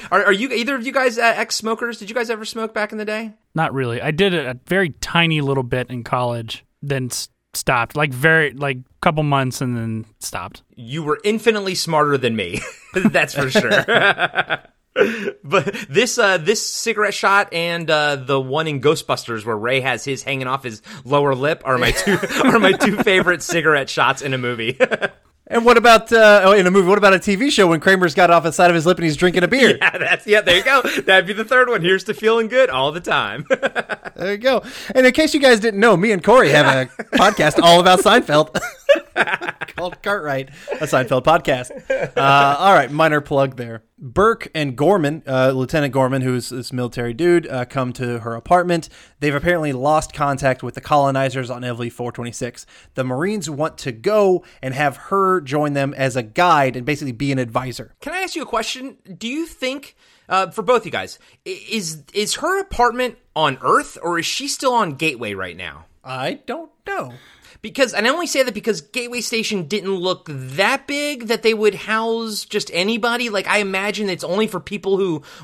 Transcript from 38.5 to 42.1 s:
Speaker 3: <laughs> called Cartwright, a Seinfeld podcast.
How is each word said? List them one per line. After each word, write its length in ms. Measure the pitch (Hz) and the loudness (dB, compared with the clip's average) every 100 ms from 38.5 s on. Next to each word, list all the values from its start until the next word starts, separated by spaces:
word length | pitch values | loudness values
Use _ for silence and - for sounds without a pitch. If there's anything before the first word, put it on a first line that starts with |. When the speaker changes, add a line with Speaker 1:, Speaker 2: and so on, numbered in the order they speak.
| - 719 - - - - - | -2 -6 -6 0 0 0 -4
Speaker 3:
<laughs> 580 | - - 349 - 156 - | -2 -4 -6 -10 -12 -10
called 240 | 175 - | -10 -8
Cartwright, 460 | 202 202 151 135 135 - - | -6 -4 -4 -6 -8 -14 -10
a 140 | - | -6
Seinfeld 400 | 151 135 127 131 | 0 0 2 0
podcast. 480 | 156 165 165 127 123 262 - 269 151 | 4 2 2 -4 -4 -12 -6 -4 -4